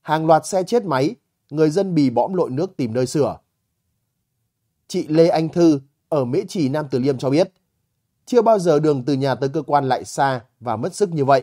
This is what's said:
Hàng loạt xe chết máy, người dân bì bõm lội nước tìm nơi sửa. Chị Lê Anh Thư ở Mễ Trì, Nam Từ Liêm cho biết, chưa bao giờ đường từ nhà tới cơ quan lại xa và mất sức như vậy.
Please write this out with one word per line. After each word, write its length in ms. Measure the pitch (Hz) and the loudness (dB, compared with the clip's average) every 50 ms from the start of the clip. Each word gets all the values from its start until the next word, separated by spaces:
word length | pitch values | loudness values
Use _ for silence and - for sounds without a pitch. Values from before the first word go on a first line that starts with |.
Hàng 260 | _ - 156 156 160 | _ -2 -2 0 4
loạt 200 | 160 160 156 156 | 4 4 4 4
xe 160 | - - 190 | 0 -4 -4
chết 220 | 185 - 233 240 208 | -2 0 -2 -2 0
máy, 300 | 190 143 131 135 165 240 _ _ _ _ _ _ _ | 0 -2 0 0 -2 -4 _ _ _ _ _ _ _
người 200 | 143 151 160 151 | -2 0 0 2
dân 240 | 151 190 196 190 175 | 2 0 -2 0 2
bì 160 | 160 143 131 | 2 2 2
bõm 240 | 117 120 120 - 190 | 2 0 -2 0 0
lội 160 | 180 165 - | -2 -2 -2
nước 260 | 127 135 170 190 - | -2 -6 -6 -6 -6
tìm 180 | - 139 113 110 | -6 -6 -4 -2
nơi 120 | 123 127 | -4 -4
sửa. 320 | 127 - 160 135 110 87 - _ _ _ _ _ _ _ _ _ _ _ _ _ _ _ _ _ _ _ _ _ _ _ _ _ _ _ _ _ _ | -2 0 -2 -2 -2 -2 -8 _ _ _ _ _ _ _ _ _ _ _ _ _ _ _ _ _ _ _ _ _ _ _ _ _ _ _ _ _ _
Chị 180 | - 185 160 - | -6 -6 -4 0
Lê 200 | 151 156 165 170 | 2 4 4 4
Anh 200 | - 156 165 160 | 4 0 -2 -2
Thư 320 | - 175 170 165 151 139 135 _ _ _ _ _ | 0 4 4 4 4 2 -2 _ _ _ _ _
ở 160 | 165 151 131 | -2 -2 0
Mễ 160 | 120 127 175 214 180 | 0 -2 -4 -4 -4
Trì, 200 | - 208 151 127 | -4 -4 -2 -2
Nam 180 | 139 151 151 139 | -2 -4 -4 -4
Từ 80 | 143 127 | -4 -2
Liêm 200 | 123 143 139 123 | 0 0 -2 -2
cho 120 | 147 131 | -2 0
biết, 220 | 139 156 190 - _ _ _ _ _ _ _ _ _ _ _ _ _ _ _ | 0 0 0 -2 _ _ _ _ _ _ _ _ _ _ _ _ _ _ _
chưa 160 | - - 240 | 0 2 2
bao 160 | 214 226 226 208 | 4 4 2 2
giờ 220 | 170 175 151 147 | 4 2 2 4
đường 240 | 151 156 147 135 120 | 4 2 0 0 -2
từ 80 | 139 143 | -2 -2
nhà 200 | 131 135 139 127 | -2 0 -2 -2
tới 140 | 113 139 135 | -2 -4 -4
cơ 140 | 135 165 | -4 -4
quan 260 | 139 - 147 143 139 131 | -4 0 0 0 2 0
lại 160 | 123 - - | -2 -2 -4
xa 360 | - - - 143 135 131 120 - _ _ _ | -10 -4 -2 0 0 0 -4 -8 _ _ _
và 160 | 113 120 110 | -8 -6 -6
mất 180 | 110 131 185 180 | -4 -6 -8 -4
sức 160 | - 208 190 | -4 -4 -2
như 140 | 165 151 139 | -2 -2 2
vậy. 180 | 131 143 135 | 4 2 2